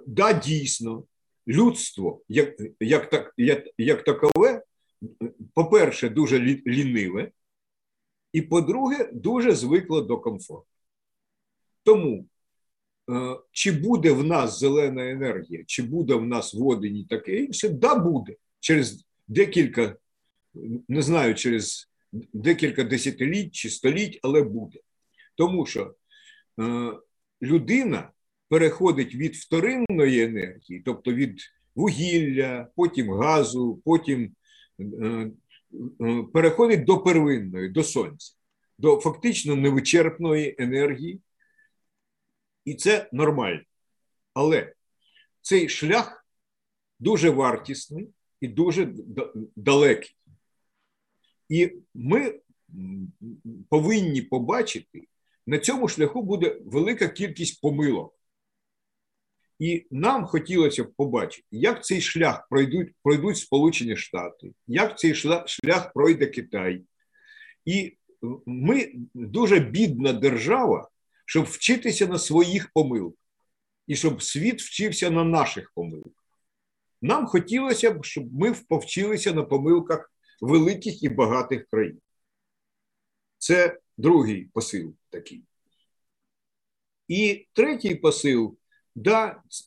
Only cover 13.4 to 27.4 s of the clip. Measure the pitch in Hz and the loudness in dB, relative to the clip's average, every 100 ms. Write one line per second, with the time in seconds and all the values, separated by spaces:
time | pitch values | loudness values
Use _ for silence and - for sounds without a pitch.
13.4 | _ - 202 151 196 220 160 135 151 165 | _ -4 -2 0 0 2 4 4 2 0
14.4 | 117 101 139 143 143 127 127 135 131 95 | 0 0 2 2 0 -2 -6 -6 -6 -6
15.4 | 82 82 - - 120 165 131 120 117 120 | -10 -14 -8 -8 -4 -4 0 0 0 -4
16.4 | - 101 131 110 104 104 - 113 - 202 | -6 -2 0 0 -2 -6 -6 -6 -4 -4
17.4 | 277 - 214 139 254 262 170 139 98 - | -4 -4 -4 2 2 4 2 0 -4 -16
18.4 | _ _ - 156 117 - _ _ - 113 | _ _ 0 2 0 -6 _ _ -4 2
19.4 | 202 175 131 - 107 - _ _ _ _ | 2 4 2 0 -2 -4 _ _ _ _
20.4 | _ - 113 120 - 147 143 165 123 107 | _ -16 -12 -12 -4 -2 2 2 2 0
21.4 | 123 113 95 - - _ _ 107 - 107 | 0 -2 -4 -10 -14 _ _ -14 -12 -2
22.4 | 135 165 147 120 117 131 139 - 131 196 | 0 2 0 0 -2 -2 -2 -2 -2 -2
23.4 | 170 - 107 - 131 165 208 - 131 151 | -6 -10 -10 0 0 0 -4 -4 2 2
24.4 | 135 113 101 - _ _ _ _ _ - | 2 -4 -12 -18 _ _ _ _ _ -2
25.4 | 180 185 139 107 95 - _ _ _ _ | 0 0 -4 -6 -8 -12 _ _ _ _
26.4 | _ - 113 120 120 107 _ _ _ _ | _ -8 -4 -4 -6 -10 _ _ _ _